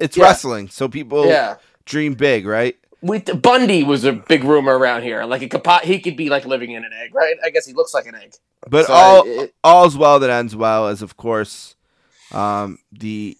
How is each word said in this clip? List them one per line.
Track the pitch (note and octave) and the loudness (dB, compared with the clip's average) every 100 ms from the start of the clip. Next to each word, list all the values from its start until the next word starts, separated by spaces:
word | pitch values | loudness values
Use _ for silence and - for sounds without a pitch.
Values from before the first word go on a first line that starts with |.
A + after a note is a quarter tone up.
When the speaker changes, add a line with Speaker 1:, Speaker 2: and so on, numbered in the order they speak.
| D#3 | -4
Speaker 1:
it's | - | 2
Speaker 2:
yeah. | |
Speaker 1:
wrestling, | F3+ F3+ C#3 A2+ G2 | 4 4 -2 -10 -12
so | - C3 | -8 -8
people | B2+ B2+ D3 D3+ | -8 -6 0 2
Speaker 2:
Yeah. | D#3 A#2 G2+ _ _ - | 2 0 -8 _ _ -10
Speaker 1:
dream | D3+ D3+ | -6 -6
big, | B2+ C#3+ A#2 G2 | -2 0 0 -2
right? | G#2+ B2 - _ _ | -4 -4 -6 _ _
Speaker 2:
We, | E3+ G#3+ | -8 -6
Bundy | - D#3 A#3 B3+ A#3+ F3 | -6 -2 2 2 2 0
was | C#3 C#3 B2+ | 0 0 -2
a | |
big | A#2 - D#3+ | -4 -2 0
rumor | C3 D3+ C3+ C3 | 2 2 2 2
around | B2+ A#2+ | 0 -2
here. | A#2+ A2 A2+ | -6 -8 -6
Like, | B2+ | -8
it | B2+ | -6
could | - | -4
po-, | - F3 | 2 2
he | D#3+ F#3+ | 2 -4
could | F#3+ C#3 | -6 -8
be, | D#3 | -4
like, | C#3 B2+ | -4 -4
living | C3 A#2+ | -6 -8
in | A#2 | -14
an | A2+ | -16
egg, | A2+ A#2+ | -16 -10
right? | - D#3+ - | -4 -2 -2
I | E3 | -6
guess | D#3 C3+ | -6 -4
he | |
looks | C3 E3 | -6 -4
like | C#3 A2+ | -6 -8
an | A2+ | -14
egg. | G2+ _ _ _ - | -20 _ _ _ -2
Speaker 1:
But | C#3+ D#3+ | 0 4
Speaker 2:
So, | |
Speaker 1:
all, | D#3+ F#3 F#3+ A#2 | 6 8 8 6
Speaker 2:
it | A#2+ C#3+ _ | -2 -8 _
Speaker 1:
all's | D#3+ F3 F3 C#3 | 4 6 6 4
well | D3+ C#3+ | 2 4
that | C3 | 2
ends | A#2+ A#2+ A2 | -2 -4 -4
well, | A2 A2 G#2+ | -2 0 -2
as | G#2 | -6
of | G#2 _ | -12 _
course, | A#2 A2 G#2 - - _ _ _ _ _ _ | -6 -4 -6 -12 -20 _ _ _ _ _ _
um, | - G#2 G2+ G2+ F#2 _ | -8 -4 -4 -8 -12 _
the | G#2 A2 G#2+ G#2 | -16 -12 -10 -12